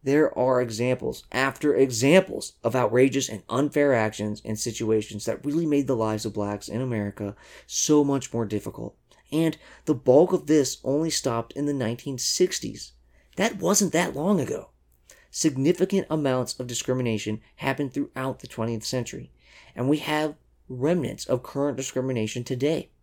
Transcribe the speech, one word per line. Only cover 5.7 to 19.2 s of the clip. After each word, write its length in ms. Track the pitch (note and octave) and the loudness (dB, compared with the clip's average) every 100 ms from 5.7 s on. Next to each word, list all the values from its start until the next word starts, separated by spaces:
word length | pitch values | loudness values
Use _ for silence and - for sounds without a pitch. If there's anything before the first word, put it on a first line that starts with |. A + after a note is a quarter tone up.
| C#3+ C3+ | 0 2
the 100 | A#2+ | 0
lives 300 | A2 G#2+ A2 | 0 -2 -4
of 80 | |
blacks 340 | G#2 G2+ G#2 - | -4 -4 -4 -6
in 140 | A#2 | -6
America 540 | C3 A2+ G2+ - G#2 - - - - | -2 -2 -4 -4 -8 -8 -20 -20 -10
so 360 | - - D3+ | -4 4 4
much 300 | C#3+ C3+ - | 4 0 -2
more 120 | A#2 G#2+ | -4 -2
difficult. 520 | G#2 - - A2 _ _ _ _ | -4 -6 -10 -12 _ _ _ _
And 240 | D4+ E3 - - - - | 0 0 -2 -18 -10 -2
the 100 | C#3 | 0
bulk 380 | - C3 F3+ | 6 8 8
of 140 | F3+ D3 | 2 4
this 320 | D#3 C3 - | 4 4 -2
only 280 | - C#3+ E3 | -2 0 0
stopped 420 | - C3+ A#2 A2+ | -2 -2 -2 -4
in 140 | - C#3+ | -4 -4
the 60 | |
nineteen 440 | C#3 A2+ A#2+ C#3+ B2+ | -2 -2 -4 -8 -6
sixties. 760 | - - F3+ - - A2 - _ _ _ _ - | -4 0 0 0 -8 -12 -16 _ _ _ _ -2
That 240 | G#3+ A3+ | -2 0
wasn't 340 | E3+ G#3 F#3 | 0 2 2
that 220 | E3 F3+ C#3 | 0 0 -2
long 240 | E3+ G3 | 0 2
ago. 300 | B2+ - - _ _ _ _ - _ | 0 -6 -10 _ _ _ _ -20 _
Significant 800 | - D#3+ C3 C#3 F3 F#3 G3 - | 0 0 2 2 2 2 0 0
amounts 500 | D#3 C#3 B2+ A#2+ - | 0 0 0 -2 -6
of 80 | B2 | -8
discrimination 760 | A#2 - B2+ B2 G#2+ G#2+ G#2+ _ - | -6 -2 0 0 -2 -2 -6 _ -6
happened 360 | C#3 C3 C#3+ | -4 -2 -4
throughout 460 | C#3+ C#3+ C3 C3 A#2+ | -4 -6 -6 -6 -6
the 80 | - | -12
twentieth 360 | - A2+ A#2 | -6 -4 -4
century, 480 | - B2+ A#2 - | -4 -4 -6 -10